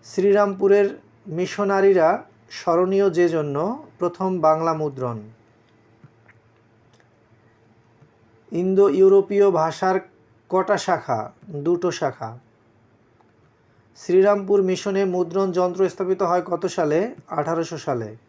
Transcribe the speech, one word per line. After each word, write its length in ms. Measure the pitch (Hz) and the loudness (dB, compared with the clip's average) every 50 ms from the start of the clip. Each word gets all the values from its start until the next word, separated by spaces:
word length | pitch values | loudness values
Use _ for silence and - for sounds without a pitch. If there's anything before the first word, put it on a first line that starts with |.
| _ | _
শ্রীরামপুরের 960 | - - - 185 202 196 208 208 202 196 190 196 196 196 208 202 196 151 - _ _ _ _ _ | -8 -4 0 2 4 4 4 4 2 0 0 2 4 4 4 4 0 -2 -8 _ _ _ _ _
মিশনারিরা 960 | 202 156 170 180 - - - 202 196 196 196 196 196 196 180 160 160 185 - - _ _ _ _ _ | -10 -6 -6 -6 -6 -4 -4 -2 0 0 4 4 4 4 6 4 4 2 0 -4 _ _ _ _ _
স্মরণীয় 600 | - - - - 165 170 185 185 190 196 202 196 | -20 -8 -2 0 0 2 2 0 0 0 0 0
যে 200 | 160 165 175 170 | 2 2 2 2
জন্য, 540 | 165 160 151 147 139 139 160 202 247 285 302 - _ _ | 2 -2 -4 -2 -4 -4 -4 -4 -6 -8 -12 -20 _ _
প্রথম 400 | 175 175 175 - 190 190 185 180 | -6 -6 -4 -4 -4 -4 -2 2
বাংলা 340 | 156 156 156 160 165 165 160 | 2 2 2 2 0 -2 -2
মুদ্রণ। 460 | 156 156 147 135 131 127 123 117 110 104 110 113 _ _ _ _ _ _ _ _ _ _ _ _ _ - - _ _ _ _ _ _ _ _ _ _ _ _ _ _ _ _ _ _ _ _ _ _ _ _ _ _ _ _ _ _ _ _ _ _ _ _ _ _ _ _ _ _ _ _ _ _ _ _ | -2 -4 -6 -6 -6 -6 -6 -6 -8 -12 -16 -20 _ _ _ _ _ _ _ _ _ _ _ _ _ -20 -20 _ _ _ _ _ _ _ _ _ _ _ _ _ _ _ _ _ _ _ _ _ _ _ _ _ _ _ _ _ _ _ _ _ _ _ _ _ _ _ _ _ _ _ _ _ _ _ _
ইন্দো 380 | - 165 180 185 190 190 202 196 | -6 -2 -2 0 4 4 4 4
ইউরোপীয় 640 | 139 185 190 190 196 196 196 - 202 202 202 196 | 6 6 6 6 6 6 4 2 2 4 4 4
ভাষার 480 | 180 160 156 165 160 - 196 185 185 190 185 - _ _ _ _ _ _ _ _ | 4 2 0 -2 -2 -2 -2 0 0 -2 -4 -8 _ _ _ _ _ _ _ _
কটা 280 | 170 190 185 - 208 | -2 -2 0 0 -2
শাখা? 540 | - - - 180 156 - - 123 110 107 - - _ - - | -2 0 -2 -2 -2 -2 -4 -4 -4 -4 -8 -14 _ -20 -14
দুটো 420 | 160 143 143 160 175 175 180 175 | -12 -6 -2 -2 -2 0 0 -4
শাখা। 460 | 151 - 160 139 120 - 123 110 113 127 _ _ _ _ _ _ _ _ _ _ _ _ _ _ _ _ _ _ _ _ _ _ _ _ _ _ _ _ _ _ _ | -4 -2 -4 -6 -6 -6 -14 -14 -14 -16 _ _ _ _ _ _ _ _ _ _ _ _ _ _ _ _ _ _ _ _ _ _ _ _ _ _ _ _ _ _ _
শ্রীরামপুর 680 | - - - 180 190 190 202 208 208 196 190 208 196 | -20 -6 0 2 4 4 4 2 0 0 0 0 0
মিশনে 440 | 190 185 185 180 - 208 196 196 202 | 2 0 -2 -4 -4 -4 -2 -2 -2
মুদ্রণ 460 | 190 180 185 180 170 170 196 196 190 | -2 -2 -4 -4 -2 -2 -2 -2 -2
যন্ত্র 380 | 170 180 180 180 175 180 196 175 | 0 -2 -2 -2 0 0 -2 -2
স্থাপিত 320 | - - 196 180 190 185 | -2 -4 -4 -4 -2 -2
হয় 200 | 196 170 175 180 | 0 0 0 0
কত 240 | 175 185 175 170 - | 0 -2 -6 -4 -4
সালে? 500 | 185 - - 165 151 151 165 202 247 - - _ | -6 -4 -2 -2 0 0 0 -2 -2 -8 -14 _
আঠারোশো 500 | _ 175 156 147 160 165 165 165 156 170 | _ -6 -6 -4 -2 -4 -4 -4 -6 -8
সালে। 380 | 147 - - 139 120 113 104 107 113 _ | -10 -6 -6 -6 -6 -6 -10 -14 -18 _